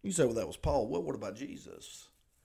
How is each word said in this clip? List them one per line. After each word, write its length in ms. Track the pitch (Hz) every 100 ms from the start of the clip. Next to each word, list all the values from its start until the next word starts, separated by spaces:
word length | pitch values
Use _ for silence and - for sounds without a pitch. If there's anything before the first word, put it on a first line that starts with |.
You 100 | 196
say, 140 | 175
"Well, 80 | 127
that 140 | 113 82
was 100 | -
Paul." 300 | 156 143 107
Well, 160 | -
what 100 | 80
about 220 | - -
Jesus? 720 | 110 139 - - - - - - _ _ _